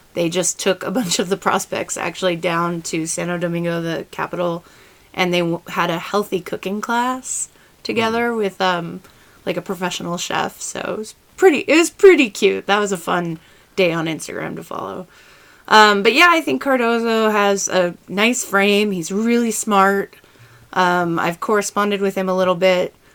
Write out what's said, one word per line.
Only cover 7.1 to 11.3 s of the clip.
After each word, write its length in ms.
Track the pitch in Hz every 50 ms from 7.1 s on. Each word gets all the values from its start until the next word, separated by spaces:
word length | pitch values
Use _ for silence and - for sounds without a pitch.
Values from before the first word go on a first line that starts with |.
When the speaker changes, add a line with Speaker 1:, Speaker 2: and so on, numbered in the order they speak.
| 254 262 262 - - - - - _ _ _ _ _ _
Speaker 1:
together 480 | - - 214 220 226 220 226 233 240 240
Speaker 2:
Mm. 60 | 233 226
Speaker 1:
with, 220 | 208 190 190 -
um, 400 | 190 185 180 175 170 165 - 185 - - - - - _ _ _ -
like, 100 | 190 175
a 60 | 175
professional 540 | 170 - 190 175 185 175 - - 175 170 175
chef. 440 | 165 - - - - 170 190 - -
So 200 | - - - -
it 180 | - - 180 214
was 160 | 214 - - _ _ _